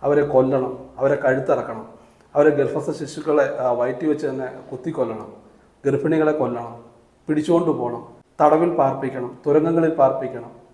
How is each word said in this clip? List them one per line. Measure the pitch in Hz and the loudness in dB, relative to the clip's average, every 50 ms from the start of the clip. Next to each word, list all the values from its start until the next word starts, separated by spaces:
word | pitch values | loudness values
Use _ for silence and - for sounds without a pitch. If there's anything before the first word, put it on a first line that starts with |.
| - | 0
അവരെ | 139 147 147 143 143 131 | 2 2 2 2 4 4
കൊല്ലണം, | 131 131 131 143 135 127 127 - - - - - - | 4 4 4 2 0 -2 -2 -6 -10 -14 -18 -8 -2
അവരെ | 131 139 147 - - | 0 0 0 2 2
കഴുത്തിറക്കണം, | 135 127 135 135 - 147 123 - - - 110 - - - - - _ _ _ _ _ _ | 0 0 0 0 0 0 0 0 -6 -10 -12 -12 -16 -20 -20 -20 _ _ _ _ _ _
അവരെ | 147 147 151 143 143 | 4 4 4 4 4
ഗർഭസ്ഥ | 135 - - 151 143 - 160 - | 0 0 -2 -4 -6 -6 -6 -8
ശിശുക്കളെ, | 156 135 - - - 160 147 151 139 123 - - 127 | -8 -10 -10 -10 -4 0 2 2 2 0 0 -2 0
ആ, | 127 123 120 | 0 0 0
വയറ്റി | 120 127 127 123 165 156 | 0 -2 -2 -2 -2 -2
വെച്ച് | 147 - - 139 | -2 0 -2 -6
തന്നെ | 131 131 131 127 127 127 - - | -6 -6 -8 -10 -10 -14 -14 -14
കുത്തിക്കൊല്ലണം, | 139 127 - 165 151 147 127 113 110 107 101 - - - - - _ _ _ _ _ _ _ | -14 -10 -8 -8 -4 -4 -4 -4 -4 -10 -12 -14 -18 -20 -20 -20 _ _ _ _ _ _ _
ഗർഭിണികളെ | 139 139 143 143 151 160 156 156 151 151 151 | -2 0 0 0 0 2 2 2 2 2 0
കൊല്ലണം, | 135 120 120 117 120 117 - - - - - _ _ _ _ _ _ - | -2 -2 -2 -6 -8 -10 -14 -18 -20 -20 -20 _ _ _ _ _ _ -4
പിടിച്ചുകൊണ്ട് | 151 151 151 165 175 170 170 160 147 127 | -2 -2 0 2 2 2 2 2 -2 -2
പോകണം, | 127 120 120 113 - - - - _ _ _ _ | -2 -6 -6 -8 -12 -16 -20 -20 _ _ _ _
തടവിൽ | 156 147 151 156 170 175 165 - | 4 6 6 6 2 2 2 2
പാർപ്പിക്കണം, | 147 135 131 - - 131 127 135 123 123 127 - - | 2 0 0 -2 -6 -6 -6 -6 -8 -10 -12 -8 -2
തുരങ്കങ്ങളിൽ | 147 143 156 151 165 165 170 165 160 156 156 | 2 2 4 4 4 2 2 2 2 2 4
പാർപ്പിക്കണം | 139 131 - - 135 120 - 120 113 - - - - _ | 4 2 2 0 -6 -8 -10 -10 -14 -14 -18 -20 -20 _